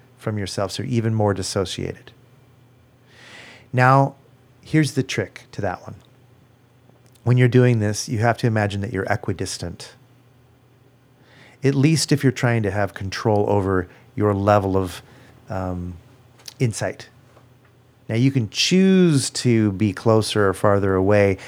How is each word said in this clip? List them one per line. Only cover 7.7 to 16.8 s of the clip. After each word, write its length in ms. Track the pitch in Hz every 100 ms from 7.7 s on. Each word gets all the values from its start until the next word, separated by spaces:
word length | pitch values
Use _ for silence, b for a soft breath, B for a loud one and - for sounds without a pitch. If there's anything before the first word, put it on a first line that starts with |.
| 117
this, 280 | 107 104 -
you 120 | 110
have 180 | 117 113
to 80 | 120
imagine 340 | 110 104 101
that 120 | 98
you're 120 | 95 -
equidistant. 880 | 104 - 90 95 - 85 - - - _ _ _ _ _ _ _ _ _ _ _ _ b b b b
At 120 | 135 139
least 360 | 147 156 -
if 120 | 143
you're 80 | 131
trying 320 | - 120 117
to 80 | 101
have 220 | 101 101
control 520 | - 95 - 117 104 104
over 380 | 104 95 92 87 B B -
your 180 | 104
level 440 | 98 101 104 98 95
of, 240 | 92 - - B B B -
um, 460 | 95 92 90 87 87 - _ _ _ - -
insight. 500 | 123 -